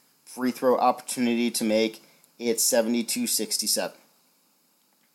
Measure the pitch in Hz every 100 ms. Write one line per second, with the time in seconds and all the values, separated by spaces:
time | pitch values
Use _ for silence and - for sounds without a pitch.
0 | _ _ - - 127 117 131 120 123 120
1 | - - 120 117 120 - 113 107 113 110
2 | - _ _ - 120 113 - 123 113 120
3 | 113 127 120 - 107 - 107 - 90 -
4 | _ _ _ _ _ _ _ _ _ _
5 | _